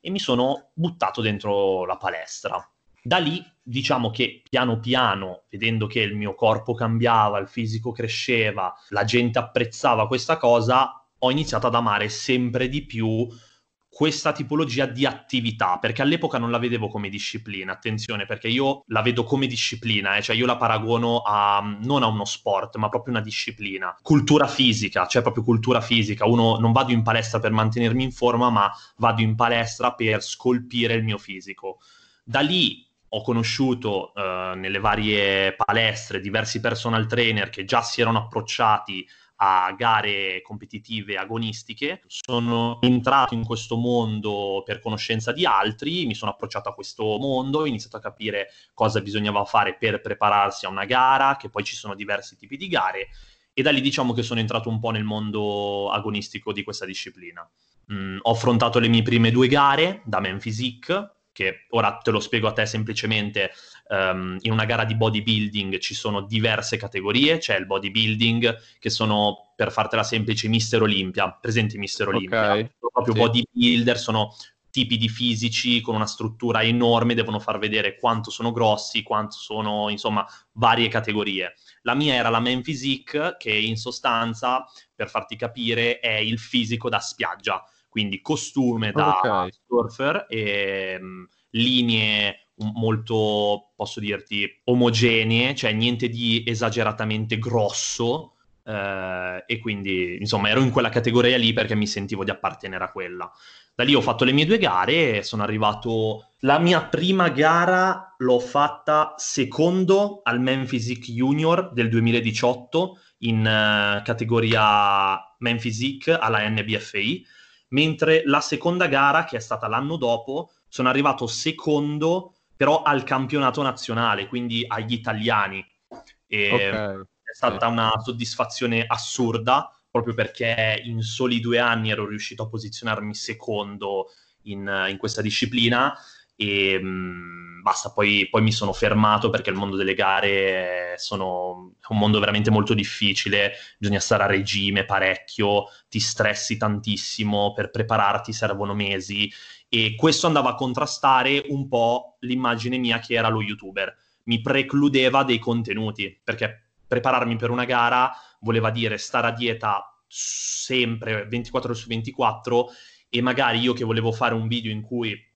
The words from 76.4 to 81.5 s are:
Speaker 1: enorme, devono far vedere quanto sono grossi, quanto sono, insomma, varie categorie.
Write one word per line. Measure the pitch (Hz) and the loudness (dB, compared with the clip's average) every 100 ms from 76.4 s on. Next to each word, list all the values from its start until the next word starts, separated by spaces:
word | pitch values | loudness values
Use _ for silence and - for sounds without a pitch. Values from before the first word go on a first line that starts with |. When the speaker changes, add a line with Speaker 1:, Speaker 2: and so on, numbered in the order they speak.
| 120 110 | -2 2
Speaker 1:
enorme, | 113 120 120 117 117 | 2 4 4 4 4
devono | 117 110 107 | 2 0 -2
far | 110 104 | -4 -4
vedere | 107 107 101 - | -2 0 -2 0
quanto | 120 113 110 | 0 0 -4
sono | - 117 | -4 -4
grossi, | 117 110 107 - 117 | 2 2 2 -2 -6
quanto | 110 107 107 - | -2 -4 -4 -10
sono, | - 110 107 104 104 | -10 -6 -4 -2 -4
insomma, | 104 113 104 - - _ | -4 -2 -2 -4 -10 _
varie | - 117 117 113 | 0 2 4 2
categorie. | 113 110 107 104 95 90 | 0 -2 -2 -2 -4 -6